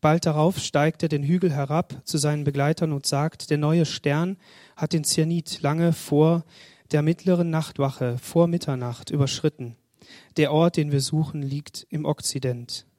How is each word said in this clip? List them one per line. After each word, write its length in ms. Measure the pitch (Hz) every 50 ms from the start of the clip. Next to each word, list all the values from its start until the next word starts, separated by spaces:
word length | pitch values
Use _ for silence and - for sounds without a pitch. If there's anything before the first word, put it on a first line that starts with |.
Bald 240 | - 156 156 170 - 170
darauf 320 | 151 151 151 170 196 -
steigt 420 | - - - 147 147 156 165 - -
er 60 | 160
den 140 | 151 147 143
Hügel 280 | 139 170 185 185 180
herab 500 | 147 139 143 131 147 165 180 _ - - -
zu 160 | - - 156
seinen 240 | 139 151 147 147 147
Begleitern 480 | 139 139 139 139 147 160 - 175 160
und 160 | 151 139 - -
sagt, 420 | - 139 147 160 - - - -
der 80 | 151 147
neue 280 | 147 147 160 170 160
Stern 520 | 143 - - - 151 143 151 165 180 196 - _ _ - - - - _
hat 180 | - - 156 -
den 100 | 165 147
Zenit 580 | - - - 156 160 170 170 160 - - -
lange 320 | - 139 147 160 170 170 160
vor 520 | - - - - 147 151 160 170 170 165 _ _ - - - - _ _ _
der 100 | - 151
mittleren 480 | 147 156 170 - - 190 180 175 175 170
Nachtwache, 720 | 160 160 156 - - - 139 135 131 - 131 123 120 123
vor 260 | - - - 165 170
Mitternacht 640 | 170 170 170 - - 139 127 123 123 117 - - -
überschritten. 680 | - 151 139 135 - - - 151 - - 127 120 117 _ _ _ _ _ - - - - - _ _ -
Der 160 | 151 139 147
Ort, 240 | 151 165 175 170 -
den 140 | 151 147
wir 100 | 143 139
suchen, 400 | 131 - - 156 160 143 151 156
liegt 460 | 143 139 135 143 147 - _ - - _
im 160 | - 156 151
Okzident. 800 | 143 151 - - - - 135 131 131 123 120 120 - - - - _ _